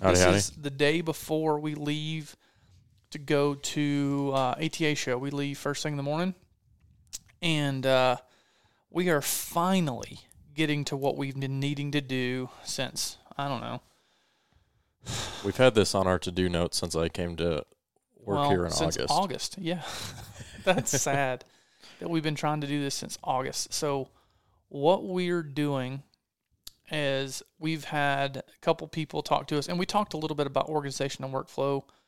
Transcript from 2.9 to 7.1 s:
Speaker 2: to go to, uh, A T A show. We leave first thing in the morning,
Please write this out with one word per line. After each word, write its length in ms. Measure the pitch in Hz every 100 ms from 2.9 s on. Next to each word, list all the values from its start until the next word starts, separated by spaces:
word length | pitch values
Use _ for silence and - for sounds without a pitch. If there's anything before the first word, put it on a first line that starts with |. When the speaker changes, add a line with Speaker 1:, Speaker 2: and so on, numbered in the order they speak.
| _ -
Speaker 2:
to 80 | 156
go 360 | 139 143 143
to, 800 | 139 - 151 143 143 139 139 139
uh, 200 | 135 131 135
A 140 | 160
T 160 | - 151
A 80 |
show. 240 | 143 131 123
We 120 | 139
leave 280 | 143 143 135
first 240 | 147 139
thing 100 | 151
in 60 | 143
the 40 |
morning, 320 | 139 156 185 - _ _ _ _ _ _ _